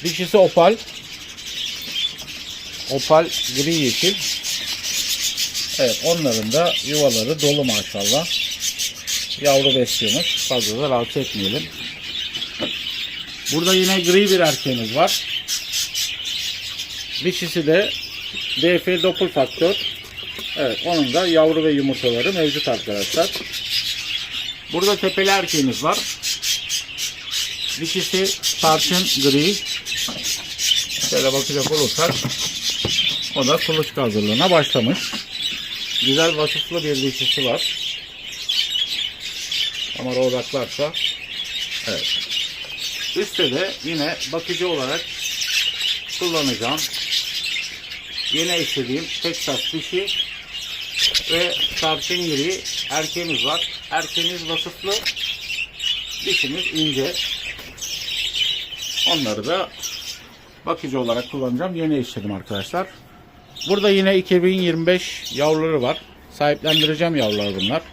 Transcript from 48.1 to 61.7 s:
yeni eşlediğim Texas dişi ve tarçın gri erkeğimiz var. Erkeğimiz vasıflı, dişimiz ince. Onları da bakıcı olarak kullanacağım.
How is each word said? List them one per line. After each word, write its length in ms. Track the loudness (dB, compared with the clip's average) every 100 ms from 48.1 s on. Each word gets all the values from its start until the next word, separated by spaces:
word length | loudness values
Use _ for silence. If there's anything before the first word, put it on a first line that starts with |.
| -6 -2
yeni 200 | 0 2
eşlediğim 520 | 0 0 -2 -2 -2 -4 -4
Texas 520 | -4 -4 -2 -2 -2
dişi 340 | -4 -2 -2 0 -2 -2 -6 -10 -10 -8 -8 -6 0 2 2 0
ve 240 | 0 2 2 0 0
tarçın 480 | 0 0 -2 -2 0
gri 320 | 0 0 -2 -4 -6 -2
erkeğimiz 560 | -2 -2 -4 -2 0 0
var. 240 | 0 -2 -6 -4
Erkeğimiz 580 | -2 -2 0 0 -2 -4
vasıflı, 460 | -4 -4 -6 -4 -2 -2 -4 -4 -6 -6 -6 -6 -4 -2 -2 -4 -6 -2
dişimiz 400 | 0 0 -2 -2
ince. 400 | 0 0 0 -2 -2 -4 -4 -6 -10 -14 -12 -8 -8 -6 -4 -2 0 0 -2 -6 -8 -6 0 2
Onları 400 | 2 0 -2 0
da 220 | -2 -2 -6 -10 -8 -10 -12 -16 -20 -20 -12 -6
bakıcı 340 | -4 -2 -2
olarak 320 | 0 0 -2
kullanacağım. 440 | -4 -2 0 -2